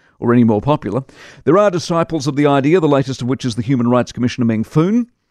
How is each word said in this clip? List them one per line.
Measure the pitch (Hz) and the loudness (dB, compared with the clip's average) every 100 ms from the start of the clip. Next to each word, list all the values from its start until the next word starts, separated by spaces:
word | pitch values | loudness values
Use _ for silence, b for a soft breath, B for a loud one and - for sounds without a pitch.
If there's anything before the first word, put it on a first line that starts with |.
| _ - | _ -6
or | - | 0
any | 120 | 4
more | 113 107 | 4 2
popular. | 120 151 104 113 - B B B | 0 -2 -2 -8 -8 B B B
There | - 180 | 0 2
are | 208 | 2
disciples | 175 - 170 170 160 131 | 0 -2 -2 -2 -4 -4
of | 139 | 0
the | 147 | 2
idea, | 143 135 180 | 2 2 2
the | 156 | 2
latest | 139 135 127 | 2 0 -4
of | 120 | -4
which | 135 | -4
is | 127 | -4
the | 110 | -4
Human | 110 135 120 | -2 0 2
Rights | 123 - | 0 0
Commissioner | - 120 - 117 | -4 -4 -2 -2
Meng | 110 | -2
Foon, | 113 151 175 233 233 _ _ | -2 0 0 0 -4 _ _